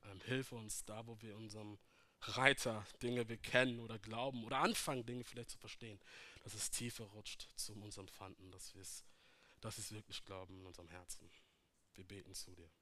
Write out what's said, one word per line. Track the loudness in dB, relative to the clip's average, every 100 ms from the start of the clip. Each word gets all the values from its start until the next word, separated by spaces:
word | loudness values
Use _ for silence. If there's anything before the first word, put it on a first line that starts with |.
| -10
Ähm, | -10
hilf | 0 0 0
uns | -6 -4 -4
da, | -4 -6 -8
wo | -10
wir | -10
in | -10
unserem | -8 -8 -8 -10 -16 -20 -20 _
Reiter | -2 10 10 10 6 2 -2 -2
Dinge | 2 4 2
bekennen | 0 6 8 8 4
oder | -4 -6
glauben | -4 0 0 0
oder | 0 6
anfangen, | 6 6 2 0 0
Dinge | -4
vielleicht | -4 -8 -8
zu | -8
verstehen, | -10 -10 -10 -10 -14 -16 -14 -12
dass | -8 -2
es | 0
tiefer | 2 0 -2 -8
rutscht | -8 -8 -8 -10 -6
zu | -6
unserem | -4 -8 -8 -10
Fanden, | -8 -10 -10 -14
dass | -10 -10
wir's, | -10 -8 -10 -12 -20 -20 -20 -20 -8
dass | -6 -4
wir's | -6
wirklich | -6 -8 -8 -6
glauben | -6 -6 -10
in | -12
unserem | -12 -12
Herzen. | -12 -8 -10 -10 -20 -20 _ _ _ _
Wir | -16 -10
beten | -10 -8
zu | -8 -8 -10
dir. | -18 -20